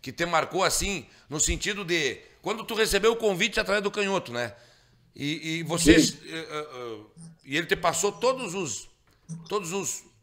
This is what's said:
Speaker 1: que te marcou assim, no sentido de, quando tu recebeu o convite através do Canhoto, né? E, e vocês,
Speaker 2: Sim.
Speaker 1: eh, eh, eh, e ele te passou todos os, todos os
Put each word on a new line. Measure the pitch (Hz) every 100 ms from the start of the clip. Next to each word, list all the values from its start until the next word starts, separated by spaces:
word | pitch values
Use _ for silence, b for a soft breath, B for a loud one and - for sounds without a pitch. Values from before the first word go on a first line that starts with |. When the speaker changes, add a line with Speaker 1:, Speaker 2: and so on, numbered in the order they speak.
Speaker 1:
que | -
te | 110 170
marcou | 165 - 170
assim, | 180 - 185 190 117 B B
no | 147
sentido | 143 170 185 202
de, | 180 170 143 - B B
quando | - 220
tu | - 214
recebeu | 220 196 214
o | 233
convite | 220 180 214 220
através | 208 202
do | 202
Canhoto, | 208 202 190 -
né? | 120 117 104 b b b b _ -
E, | 143 160 160 160
e |
vocês, | 165 170 170 165 -
Speaker 2:
Sim. | - -
Speaker 1:
eh, | 160 151
eh, | 151 151
eh, | 131 120 107 107 - - - -
e | 143
ele | 165
te | 185
passou | 175 135 202
todos | 202 240 262 233
os, | 180 165 107 - _ _ _ - - -
todos | 208 170
os | 196 170 - - _